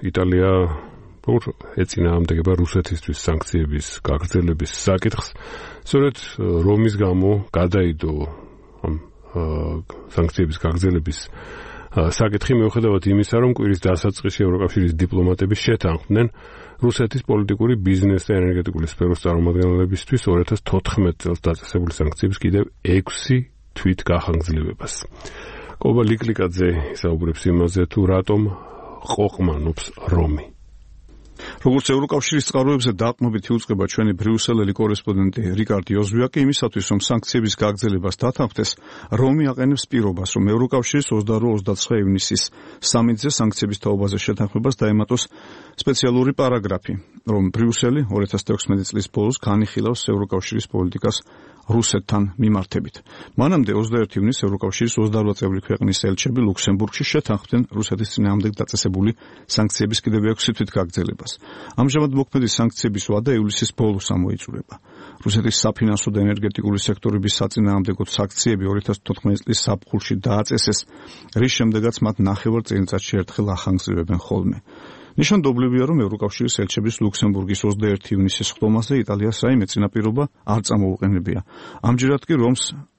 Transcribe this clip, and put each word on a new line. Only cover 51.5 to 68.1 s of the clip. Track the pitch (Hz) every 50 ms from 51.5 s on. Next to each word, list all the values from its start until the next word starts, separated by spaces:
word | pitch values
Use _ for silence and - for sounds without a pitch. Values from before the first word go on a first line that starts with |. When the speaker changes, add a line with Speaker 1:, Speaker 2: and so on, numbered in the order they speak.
| - - -
Speaker 2:
რუსეთთან | - 107 117 113 - - 98 95 - - 104 101 98 90
მიმართებით. | - 110 107 107 98 92 - - 90 - 69 _ - - - - - - - -
მანამდე, | - 120 147 185 165 123 101 101
ოცდაერთი | 104 110 113 113 120 110 101 - 98
ივნისს, | 98 107 131 - -
ევროკავშირის | 98 98 98 - 98 95 - 117 117 -
ოცდარვა | - 110 107 104 113 107 104 101
წევრი | - - 95 95 95
ქვეყნის | - - 107 101 - 101 95 -
ელჩები | - 107 95 - - 135 117 127
ლუქსემბურგში | 120 104 92 - - - 98 98 110 104 - - 147
შეთანხმდნენ | - - 151 - - 110 98 - - - 120 123
რუსეთის | - - 104 110 - - 98 113 104
წინააღმდეგ | - - 107 101 101 104 98 107 101
დაწესებული | - 110 - - 110 - 98 92 95 95 107 113 _ - - - - -
სანქციების | _ - - 107 104 - - - 107 110 -
კიდევ | - - 107 110 104
ექვსი | 110 110 - - - 113
თვით | - 107 98
გაგრძელებას. | - - 95 85 - - 90 - - - - - - - - - - - - -
ამჟამად | - - 123 139 127 151 151 147 135
მოქმედი | 135 135 _ - 139 127 110
სანქციების | - - 117 117 - - - 123 101 101 -
ვადა | - 104 104 117 139 135
ივლისის | 113 107 104 98 - - - -
ბოლოს | - 120 107 104 98 - -
ამოიწურება. | 98 92 90 98 98 98 - - - - - _ - - _ _ - - - - - -
რუსეთის | - - 101 110 107 113 110
საფინანსო | - - 110 104 - 110 110 104 101 - -
და | 104 104
ენერგეტიკული | 98 104 104 98 101 104 101 - - 104 101 98
სექტორების | - - 104 - - 110 104 104 95 104 -
საწინააღმდეგო | - 117 104 - - 107 101 101 98 95 104 95 - 101
სანქციები | -